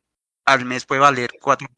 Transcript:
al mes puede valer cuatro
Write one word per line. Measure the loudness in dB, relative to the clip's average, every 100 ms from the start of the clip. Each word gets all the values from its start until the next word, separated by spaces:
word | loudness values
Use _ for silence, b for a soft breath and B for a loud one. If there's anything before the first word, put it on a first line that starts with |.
| _ _ _ _
al | -2 -2
mes | -2 -8
puede | -6 2
valer | 2 2 -6 -6
cuatro | -2 -2 -4